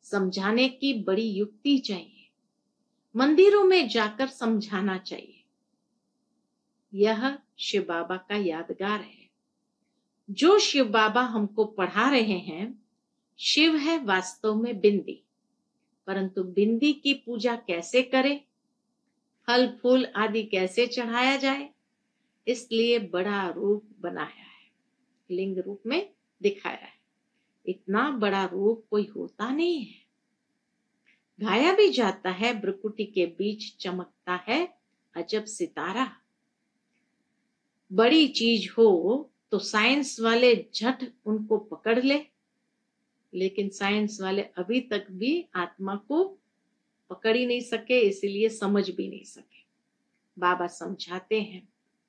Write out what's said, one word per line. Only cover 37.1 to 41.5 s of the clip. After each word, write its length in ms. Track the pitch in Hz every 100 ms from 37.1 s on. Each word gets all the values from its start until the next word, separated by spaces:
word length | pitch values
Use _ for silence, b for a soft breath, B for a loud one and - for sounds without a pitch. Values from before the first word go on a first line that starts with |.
| _ _ _ _ _ _ _ _
बड़ी 340 | 185 233 320 285
चीज 460 | - 226 226 185 -
हो 540 | 226 180 170 262 302 _ _
तो 80 | 208
साइंस 600 | - 214 226 277 277 -
वाले 500 | 226 233 247 226 - -
झट 380 | 226 262 254 _ 214
उनको 320 | 214 214